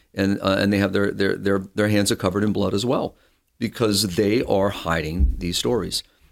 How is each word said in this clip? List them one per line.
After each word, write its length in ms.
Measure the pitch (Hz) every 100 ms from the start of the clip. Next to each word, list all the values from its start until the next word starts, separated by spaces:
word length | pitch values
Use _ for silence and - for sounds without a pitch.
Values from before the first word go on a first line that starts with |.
| _
and, 260 | - 98 98
uh, 160 | 98 98
and 140 | 101
they 60 | 101
have 140 | 98
their, 180 | 101 101
their, 240 | 98 98 -
their, 240 | 98 98 95 101
their 120 | 107
hands 240 | 107 98
are 40 | 110
covered 280 | 98 101
in 80 | 107
blood 220 | 98 98
as 100 | 101 120
well, 300 | 160 - - _ _ _ -
because 560 | 117 - 113 101 107 87
they 260 | 101 117
are 260 | - 101 98
hiding 680 | - 82 82 78 85 87 -
these 200 | 87 87
stories, 440 | 117 120 87 - - _ _